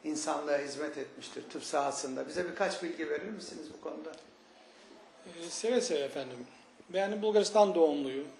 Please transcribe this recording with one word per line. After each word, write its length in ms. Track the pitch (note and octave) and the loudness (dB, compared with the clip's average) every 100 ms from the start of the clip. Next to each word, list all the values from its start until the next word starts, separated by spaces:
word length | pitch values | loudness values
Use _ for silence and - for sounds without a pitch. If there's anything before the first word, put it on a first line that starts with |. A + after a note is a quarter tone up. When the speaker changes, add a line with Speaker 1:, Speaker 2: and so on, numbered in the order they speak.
Speaker 1:
insanlığa 540 | D#3 D3+ E3 D3 D3 C#3+ | -4 -4 -2 -2 0 0
hizmet 400 | C#3+ B2+ D3+ D3 | 0 -6 -6 -6
etmiştir 440 | - - - B2+ - | -10 -10 -12 -12 -10
tıp 120 | D3 | -10
sahasında? 640 | - D3+ C#3 C3+ C3+ C3 C3+ | -2 0 0 -2 -4 -6 -4
Bize 220 | D#3+ F3 | -4 -4
birkaç 320 | - F#3+ - | 0 -2 0
bilgi 280 | E3+ D#3+ D3+ | -6 -4 -4
verir 180 | D3 F#3+ | -4 -4
misiniz 380 | G3+ - E3+ D3+ - | -8 -10 -12 -14 -12
bu 20 | D#3+ | -10
konuda? 200 | D3+ D#3+ D3+ - - - - - - - - - - F#3+ | -10 -12 -14 -20 -20 -20 -20 -20 -20 -20 -20 -20 -20 -18
Speaker 2:
E, 240 | E3+ E3+ | -12 -10
seve 300 | - A3+ B3 | -2 2 2
seve 180 | - D3+ | 4 0
efendim. 400 | C3+ D3 B2+ B2 B2 - - - - | 0 -4 -6 -10 -14 -18 -20 -20 -4
Ben 340 | F3+ G3 G#3 | 0 0 0
Bulgaristan 520 | G#3+ G#3+ G3 G#3+ G#3 | 4 6 6 8 8
doğumluyum. 520 | E3+ D#3+ C#3+ C3+ C3+ D3+ | 8 6 6 -2 -4 -8